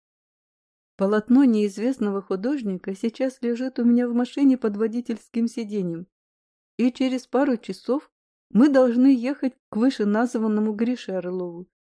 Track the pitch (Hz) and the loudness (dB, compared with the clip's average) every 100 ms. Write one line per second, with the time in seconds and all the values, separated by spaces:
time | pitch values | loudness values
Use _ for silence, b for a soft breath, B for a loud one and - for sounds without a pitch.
0 | _ _ _ _ _ _ _ _ _ - | _ _ _ _ _ _ _ _ _ -4
1 | 196 214 208 247 277 214 208 196 233 262 | 0 0 4 4 6 4 0 -2 -4 -2
2 | 208 196 190 190 220 294 220 180 - 190 | -4 -4 -6 -6 -4 -4 -4 -6 -8 -6
3 | 233 - 262 254 233 233 254 - 240 240 | -6 -4 -6 -4 -6 -4 -6 0 2 2
4 | 247 233 247 - 277 254 226 202 220 233 | 2 -2 -2 2 2 2 0 -2 -4 -4
5 | 240 226 - 233 233 - 214 208 180 165 | -6 -8 -6 -4 -4 -4 -6 -4 -4 -6
6 | 180 _ _ _ _ _ _ - 247 - | -12 _ _ _ _ _ _ -2 -2 0
7 | 262 254 - 247 285 240 - 190 - 269 | -2 -2 -2 0 0 0 -6 -10 -4 -4
8 | - _ _ _ _ 196 294 269 254 233 | -4 _ _ _ _ 4 6 6 4 4
9 | 262 262 240 285 262 - _ 208 247 - | 4 4 0 -4 -6 -6 _ 0 0 2
10 | 208 208 240 233 220 214 214 208 233 247 | 0 0 0 -2 -2 0 -2 -2 -4 -4
11 | - 185 180 185 180 170 180 _ | -6 -6 -6 -6 -8 -10 -18 _